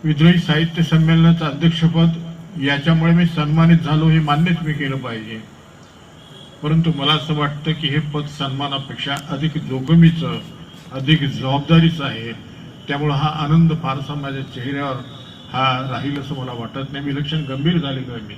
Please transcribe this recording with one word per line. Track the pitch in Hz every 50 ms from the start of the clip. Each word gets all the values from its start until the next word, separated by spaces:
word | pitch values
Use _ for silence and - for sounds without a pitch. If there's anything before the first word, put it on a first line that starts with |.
| -
विद्रोही | 156 151 143 156 170 185 175
साहित्य | - - 151 151 165 165 - 170 170
संमेलनाचं | - 165 160 160 160 165 165 165 165 170 165 160
अध्यक्षपद | 151 135 143 160 165 - - 165 160 - 165 165 165 - - - - - - - - - 165 135
याच्यामुळे | 139 143 143 143 165 165 160 160 170 170
मी | 170 175
सन्मानित | 165 - 156 151 147 151 160 165 165 165 160
झालो, | - - 151 151 160 160
हे | 156 160
मान्यच | 156 151 147 147 170 185 170 -
मी | 160 151 151
केलं | 139 147 135 135 131
पाहिजे. | 127 123 113 110 107 110 113 110 107 - - - - - - - - - - - - - - - - - - - - - - - -
परंतु | 151 156 165 165 160 143
मला | 139 139 147 151
असं | 151 - - 151
वाटतं | 147 147 143 - - - 160 151
की | 139 156 139
हे | 139 151
पद | 143 - 143 151 147 -
सन्मानापेक्षा | - - 143 135 131 139 143 139 139 135 - - 131 - - 147 143 143 - -
अधिक | 160 135 151 156 - 156
जोखमीचं, | - - 131 131 131 135 165 170 165 165 165 - - 127 120 113 - - - - - - - - - -
अधिक | 131 135 135 143 156 147 143
जबाबदारीचं | 131 107 107 123 131 139 143 143 147 165 165 165 - - - 139
आहे. | 135 113 113 113 117 113 - - - - - - - - - - -
त्यामुळं | 143 147 147 151 143
हा | 143 147 156 156 156 156
आनंद | 147 156 165 165 160 147 135 -
फारसा | 131 131 143 139 - 147
माझ्या | 147 143 139 139 135 131
चेहऱ्यावर | - - 131 120 139 139 139 143 139 131 123 - - - - - - - - - -
हा | - 131 131 131 131 127 131 131
राहील | 127 131 131 143 143 143
असं | 135 131 135
मला | 135 127 123
वाटत | 123 117 113 110 - 135 135 139 -
नाही. | 143 139
मी | 143 139
लक्षण | 143 143 143 160 156 143
गंभीर | 135 135 135 147 170 175 165
झालेलो | 143 139 131 131 123 123 120
आहे | 117
मी | 107 104 104